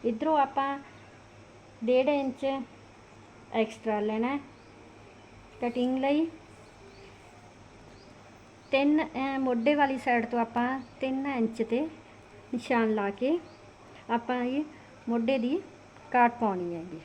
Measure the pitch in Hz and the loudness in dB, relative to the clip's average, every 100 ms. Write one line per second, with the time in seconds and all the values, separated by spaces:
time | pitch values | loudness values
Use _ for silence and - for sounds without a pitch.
0 | 226 226 302 311 269 285 269 277 277 - | -2 0 2 2 2 0 -2 -4 -10 -20
1 | - - - - - - - - 226 254 | -20 -20 -20 -20 -20 -20 -20 -8 2 4
2 | 269 285 269 254 269 269 - - - - | 4 2 0 -2 -2 -2 -6 -16 -20 -20
3 | - - - - - 220 220 - 226 208 | -20 -20 -20 -20 -6 -2 -2 -2 -4 -2
4 | 208 220 240 285 - - - - - - | 0 -2 -2 -4 -8 -20 -20 -20 -20 -20
5 | - - - - - - 240 247 247 262 | -20 -20 -20 -20 -20 -8 -6 -2 -2 0
6 | 269 294 330 - - - - - - - | 2 2 0 -6 -20 -20 -20 -20 -20 -20
7 | - - - - - - - - - - | -20 -20 -20 -20 -20 -20 -20 -20 -20 -20
8 | - - - - - - - 269 285 302 | -20 -20 -20 -20 -20 -20 -2 2 4 4
9 | - 240 269 269 262 240 226 294 277 262 | 2 -4 -4 -2 0 2 2 4 2 2
10 | 254 240 233 240 226 240 247 262 247 - | 0 0 2 -2 -2 0 -2 -4 -8 -6
11 | 262 262 277 262 220 226 226 240 320 - | -4 -2 -2 0 -2 -2 -2 0 -2 -8
12 | - - - - - 240 - 240 220 214 | -20 -20 -20 -20 -8 -8 0 2 2 2
13 | 202 202 254 339 - - - - - - | -2 -2 0 0 -4 -20 -20 -20 -20 -20
14 | - 233 233 247 247 269 302 - - - | -4 -2 0 -2 0 -2 -4 -10 -20 -14
15 | - 233 226 269 240 330 - - - - | -2 0 2 2 2 -2 -4 -20 -20 -20
16 | - 247 240 240 220 190 175 170 175 160 | -2 4 4 4 -2 0 -4 -6 -10 -14